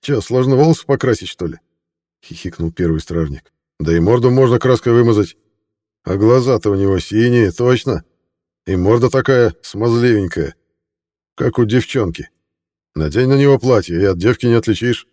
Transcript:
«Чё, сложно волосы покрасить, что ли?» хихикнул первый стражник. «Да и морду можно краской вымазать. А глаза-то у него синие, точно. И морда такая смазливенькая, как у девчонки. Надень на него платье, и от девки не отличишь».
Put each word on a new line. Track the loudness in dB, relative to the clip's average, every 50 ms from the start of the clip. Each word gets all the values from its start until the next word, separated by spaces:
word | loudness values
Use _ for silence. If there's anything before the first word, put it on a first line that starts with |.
«Чё, | _ -2 -4 -4
сложно | -4 -2 -2 0 2 2 2
волосы | 2 4 4 2 0 0
покрасить, | -4 -2 -2 0 -2 -2 -2 -4 -14
что | -10 _ -8 -8
ли?» | -8 -12 _ _ _ _ _ _ _ _ _ _ _ _ _
хихикнул | -20 -20 -12 -12 -12 -8 -6 -8 -8
первый | -4 -4 -2 -2 -2 -4
стражник. | -6 -6 -4 -4 -4 -4 -6 -12 _ _ _ _ _ _ _ _
«Да | -2 0 0
и | 2
морду | 2 2 2 2 2 2
можно | 4 4 4 4 2 0
краской | 2 0 0 0 0 2 2
вымазать. | 4 4 4 2 2 0 -2 -6 _ _ _ _ _ _ _ _ _ _ _ _ _ _
А | -6 -2
глаза-то | 0 2 4 4 4 2 0 -2 0 0 -2
у | -2
него | 0 0 0 0 -2
синие, | -4 -4 -2 0 0 2 2 2 2 0
точно. | 0 -2 0 0 0 0 -2 -4 -6 -6 -8 _ _ _ _ _ _ _ _ _ _ _ _
И | -6 -4
морда | 0 2 2 2 2 2 0
такая | 0 0 0 2 2 2 2 0 -2 _
смазливенькая, | _ -14 -8 -4 -2 -2 0 0 2 2 0 0 -2 -4 -6 -6 -8 -8 -8 _ _ _ _ _ _ _ _ _ _ _ _ _ _ _ _
как | -4 -4 -4 0 0
у | -2
девчонки. | 0 0 -2 -2 -2 -4 -4 -4 -4 -6 -10 -14 -18 _ _ _ _ _ _ _ _ _ _ _ _ _
Надень | -6 -6 -4 0 0 2 2
на | 2 4
него | 4 4 2 2
платье, | 2 2 2 2 0 -2 -4 0
и | 0
от | 0 0 0
девки | 0 -2 0 0 0
не | 2 2
отличишь». | 2 2 0 -2 -2 -2 -4 -4 -4 -8 _